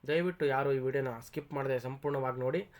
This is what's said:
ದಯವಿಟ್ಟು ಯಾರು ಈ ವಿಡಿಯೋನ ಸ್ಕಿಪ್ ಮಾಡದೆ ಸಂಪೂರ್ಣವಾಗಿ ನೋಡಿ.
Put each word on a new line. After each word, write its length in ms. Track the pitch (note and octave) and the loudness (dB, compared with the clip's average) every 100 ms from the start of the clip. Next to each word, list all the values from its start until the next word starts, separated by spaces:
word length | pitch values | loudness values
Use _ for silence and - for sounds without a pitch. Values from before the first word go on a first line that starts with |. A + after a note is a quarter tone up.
| - | 2
ದಯವಿಟ್ಟು 380 | D#3 F3 F3 D3 | 2 2 2 2
ಯಾರು 280 | C3+ C#3 | 2 2
ಈ 40 | C3+ | 2
ವಿಡಿಯೋನ 420 | C3 C#3 C3 A#2 | 2 0 -2 -4
ಸ್ಕಿಪ್ 340 | A#2 - D3+ | -8 -10 -6
ಮಾಡದೆ 260 | C#3+ C3+ B2+ | -4 0 0
ಸಂಪೂರ್ಣವಾಗಿ 600 | B2+ C#3 D3 C#3+ C3 B2+ | -2 -4 -2 0 -2 0
ನೋಡಿ. 300 | B2+ D#3+ G3+ - | 0 0 -4 -14